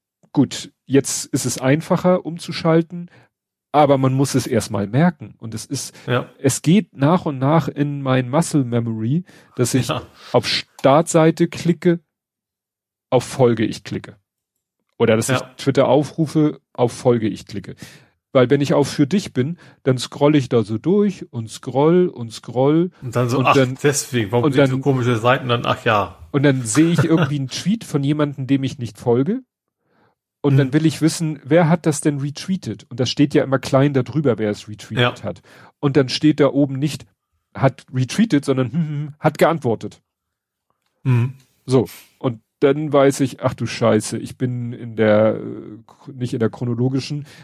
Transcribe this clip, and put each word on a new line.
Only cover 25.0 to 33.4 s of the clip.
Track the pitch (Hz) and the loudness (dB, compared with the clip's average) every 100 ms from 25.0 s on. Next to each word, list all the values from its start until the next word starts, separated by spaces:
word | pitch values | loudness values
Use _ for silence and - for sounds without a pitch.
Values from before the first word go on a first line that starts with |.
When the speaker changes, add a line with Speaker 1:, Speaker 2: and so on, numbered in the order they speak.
| 120 117 | 0 0
Speaker 2:
Seiten? | 117 135 123 | 2 0 0
Dann, | 120 127 | -4 -2
ach | 110 | -2
ja. | 120 107 92 - - | 0 0 0 -8 -6
Speaker 1:
und | 143 | 0
dann | 143 131 | 2 2
sehe | 117 143 165 | 0 2 2
ich | 170 | 4
Speaker 2:
<laughs> | |
Speaker 1:
irgendwie | 156 165 143 143 | 2 2 0 -2
einen | 131 | -6
Tweet | - 170 226 | -6 -4 -4
von | - 147 139 | -2 -4 -2
jemandem, | 151 147 139 127 | 0 -2 -4 -2
dem | 139 | 0
ich | 135 - | -2 -6
nicht | 117 - | -12 -8
folge. | 127 120 139 247 254 _ _ _ _ _ _ _ _ _ | 0 0 2 -2 -6 _ _ _ _ _ _ _ _ _
Und | 147 135 | 2 2
dann | 135 | 4
Speaker 2:
Hm. | |
Speaker 1:
will | 147 160 | 2 0
ich | - | 0
wissen, | 156 - 160 151 | -2 0 -6 -6
wer | 131 160 160 | 2 2 4
hat | 170 165 | 2 0
das | 151 | 0
denn | 156 143 | -2 -2
retweetet? | 143 143 - 190 117 101 - | -6 -8 -6 -6 -6 -10 -10
Und | 120 | -4
das | 123 | -4
steht | - 143 | 0 2
ja | 151 | 2